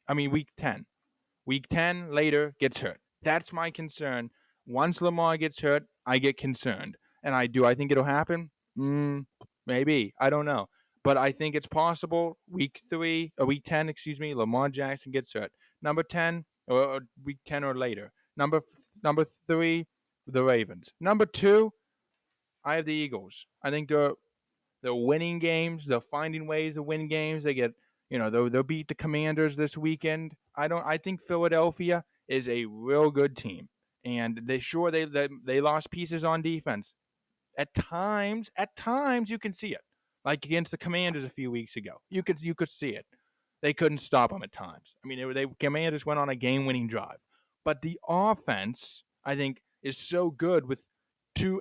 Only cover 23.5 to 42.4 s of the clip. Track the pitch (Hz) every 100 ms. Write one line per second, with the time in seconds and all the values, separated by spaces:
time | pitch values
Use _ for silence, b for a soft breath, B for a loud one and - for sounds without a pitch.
23.5 | _ 139 151 147 147 143 - _ _ _
24.5 | _ _ _ 127 123 120 156 170 170 165
25.5 | 165 165 165 143 120 - 147 160 160 156
26.5 | 156 156 151 147 156 151 156 156 156 147
27.5 | 127 120 - _ _ - 127 110 117 120
28.5 | 127 135 160 147 151 160 151 156 156 156
29.5 | 143 151 156 156 160 160 160 160 151 _
30.5 | - 156 170 147 160 190 180 - 170 170
31.5 | 165 170 160 175 170 - _ - 131 123
32.5 | 120 110 107 123 143 151 143 143 131 110
33.5 | 85 - _ _ _ 123 120 117 113 117
34.5 | 131 - 165 175 160 156 143 143 135 127
35.5 | 135 147 156 - 175 165 165 160 165 160
36.5 | 160 151 104 - _ _ _ _ _ _
37.5 | - 196 - - 170 202 208 202 220 208
38.5 | - 208 - 226 262 285 247 208 226 214
39.5 | 180 208 92 _ _ _ _ 139 147 143
40.5 | 165 170 - 175 175 180 151 131 - 127
41.5 | 120 113 113 98 - _ 185 - 151